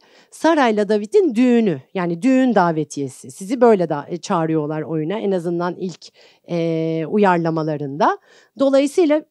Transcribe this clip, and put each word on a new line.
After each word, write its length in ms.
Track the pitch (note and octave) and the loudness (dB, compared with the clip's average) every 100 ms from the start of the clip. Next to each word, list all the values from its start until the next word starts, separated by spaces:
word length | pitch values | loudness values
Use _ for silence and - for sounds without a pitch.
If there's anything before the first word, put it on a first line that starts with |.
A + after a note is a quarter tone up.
| _ _ _ | _ _ _
Sara'yla 580 | - D#4 D#4+ B3 G#3 G3+ | -2 0 2 2 0 0
David'in 460 | G#3+ G#3+ G#4 F4+ A3 | -2 2 2 2 2
düğünü. 460 | B3 A#3+ A3 C#3+ - | 4 4 2 -2 -8
Yani 280 | F#3+ F3 E3+ | -6 -4 -2
düğün 340 | A3+ C4 C4 G#3 | 0 2 4 4
davetiyesi. 760 | F3 D#3 D3+ - C3+ - A#2+ | 2 0 -6 -6 -8 -10 -20
Sizi 300 | - F#3+ B3 | -16 -8 2
böyle 280 | A#3+ G#3 E3+ | 4 4 2
da, 160 | D3 - | -4 -6
e, 80 | E3+ | -12
çağırıyorlar 640 | - F#3 D#3+ D#3+ D3 D#3 | -4 -2 0 -2 -2 -6
oyuna. 380 | D3 D#3+ D3+ G#3 | -6 -4 -4 -4
En 120 | G#3 | -2
azından 440 | F#3+ E3+ E3+ F3 F3 | -2 -2 -4 -4 -4
ilk, 320 | F#3+ - - _ _ _ - | -10 -10 -20 _ _ _ -8
e, 560 | F3 E3 D#3+ D#3+ D#3+ D#3 | -4 -2 -2 -2 -4 -2
uyarlamalarında. 1080 | G#3+ G3 F3 E3 D#3+ D#3 D3+ C#3+ C#3+ B3 G4+ _ - _ - | 2 2 2 0 -2 -4 -4 -6 0 0 0 _ -20 _ -2
Dolayısıyla 680 | C4+ C4+ C#4 - E4 D4+ D4+ | 2 2 2 0 2 0 -2